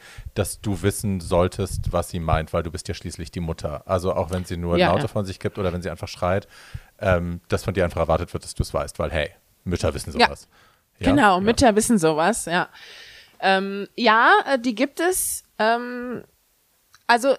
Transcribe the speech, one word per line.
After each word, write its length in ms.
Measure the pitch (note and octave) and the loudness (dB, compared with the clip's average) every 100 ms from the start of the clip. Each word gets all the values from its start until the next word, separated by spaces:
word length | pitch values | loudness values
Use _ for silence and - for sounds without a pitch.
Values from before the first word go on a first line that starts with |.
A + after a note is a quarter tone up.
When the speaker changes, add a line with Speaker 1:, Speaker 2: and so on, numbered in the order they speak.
| - - - | -8 -18 -10
Speaker 1:
dass 260 | - F#2+ - | -4 -4 -4
du 220 | A2 F#2+ | -4 -2
wissen 380 | F#2+ - A2 F#2+ | -2 -2 -2 -4
solltest, 680 | E2 F2+ F2+ - F#2+ - - | 0 2 2 0 -6 -4 -2
was 160 | F2 E2+ | -2 -4
sie 100 | F2+ | -4
meint, 320 | E2 D#2+ D#2 | -2 -2 -2
weil 120 | F2 | -4
du 80 | E2 | -4
bist 160 | D#2+ - | -8 -10
ja 80 | F2+ | -10
schließlich 340 | F#2 - E2 | -10 -10 -10
die 120 | - | -8
Mutter. 420 | E2 D#2+ D#2+ C#2+ - | -6 -6 -8 -8 -2
Also 260 | F#2 F2+ | -2 0
auch 180 | E2 E2+ | -2 -2
wenn 140 | F#2 F2+ | -4 -6
sie 120 | F2 | -6
nur 200 | E2+ F2 | -2 2
Speaker 2:
Ja, 100 | F2+ | 2
Speaker 1:
Laute 140 | F#2+ | 2
Speaker 2:
ja. 40 | C#3 | 0
Speaker 1:
von 160 | - | -4
sich 160 | F#2+ F#2 | -6 -6
gibt 200 | G2+ - | -8 -4
oder 120 | F#2+ | -4
wenn 120 | F2 | -2
sie 80 | F2 | -6
einfach 160 | D#2+ F#2+ | -8 -10
schreit, 400 | - F2+ F#2+ - - - - - - | -4 -2 0 -2 -16 -18 -18 -18 -4
ähm, 420 | G2+ F2+ E2+ F2 - | 2 2 0 -6 -4
dass 160 | G2 | -4
von 120 | - F#2 | -2 0
dir 80 | |
einfach 180 | F2 F2 | 0 0
erwartet 320 | E2 D#2+ E2+ | 0 0 0
wird, 100 | - | -8
dass 120 | - - | -10 -6
du 80 | |
es 100 | - | -4
weißt, 240 | D#2+ D2 - | -4 -6 -6
weil 140 | D#2 | -4
hey, 180 | D#2+ D2 - _ _ - | -2 -4 -8 _ _ -6
Mütter 280 | F2 E2+ | -2 -2
wissen 240 | C2 A#1 D2 | -4 -6 0
Speaker 2:
Ja. 80 | A#3+ | 0
Speaker 1:
sowas. 220 | C#2+ - _ _ _ _ - | 0 -16 _ _ _ _ -4
Ja? 140 | - | 2
Speaker 2:
Genau, 240 | D4 G#3+ F3+ | 4 6 4
Speaker 1:
Ja. 60 | |
Speaker 2:
Mütter 340 | G3+ A#3 C#4 G#3 | 2 4 4 4
wissen 240 | A3+ A3+ | 4 4
sowas, 460 | D#3+ D3+ E3 A3+ - | 4 2 2 0 -2
ja. 240 | F3 D#3+ - - - - - - - | -2 -2 -8 -20 -20 -20 -20 -20 -4
Ähm, 480 | F#3 F#3+ G3 G3 G3+ - | 0 2 0 -6 -10 0
ja, 360 | A3+ A3 B3+ G#4 - | 6 6 8 6 4
äh, 60 | C4+ | 0
die 140 | A#3+ | 0
gibt 260 | G#3+ C#4 - | 0 -2 0
es. 440 | E4 F#4 - - - - | -2 0 -4 -8 -10 -2
Ähm, 640 | G#3+ A#3 B3 B3 B3 B3 - _ _ _ _ _ _ _ - | 0 0 -2 -8 -8 -10 -12 _ _ _ _ _ _ _ 2
also 280 | A#3+ C4 | 4 4